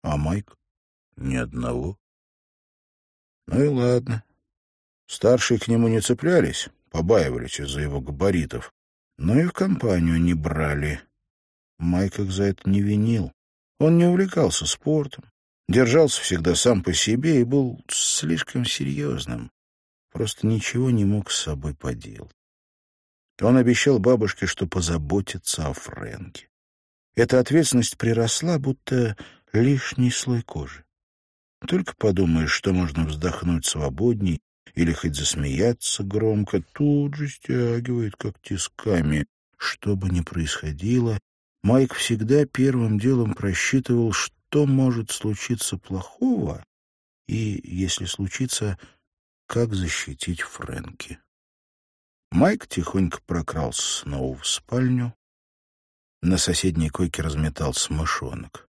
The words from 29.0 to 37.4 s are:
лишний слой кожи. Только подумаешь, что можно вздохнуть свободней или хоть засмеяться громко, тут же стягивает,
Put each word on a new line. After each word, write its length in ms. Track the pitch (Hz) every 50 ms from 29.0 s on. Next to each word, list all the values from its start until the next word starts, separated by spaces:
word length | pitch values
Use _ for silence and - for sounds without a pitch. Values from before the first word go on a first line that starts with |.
| 120 110 104 - - - - _ _ _
лишний 580 | - 107 117 135 143 131 - - - - 127 123
слой 320 | 123 - - 127 123 117
кожи. 420 | - - - 151 - 65 - - _ _ _ _ _ _ _ _ _ _ _ _ _ _ _ _ -
Только 280 | - 175 185 180 - -
подумаешь, 560 | _ - 107 92 92 95 85 82 80 78 71
что 200 | - - - 98
можно 340 | 92 90 90 82 71 82 82
вздохнуть 580 | 78 76 76 82 92 - - - 90 85 82 -
свободней 760 | - - 78 76 69 65 71 104 123 117 104 101 90 80 71 _ _ _ _ _ - _
или 180 | - 85 82
хоть 240 | 82 - - 80 73
засмеяться 840 | 71 73 - - 78 71 71 67 73 101 120 120 _ - - - -
громко, 600 | 101 98 95 107 110 110 107 104 104 - - 95 - _
тут 420 | _ - 147 147 147 143 143 143 143
же 140 | 151 147 139
стягивает, 880 | - -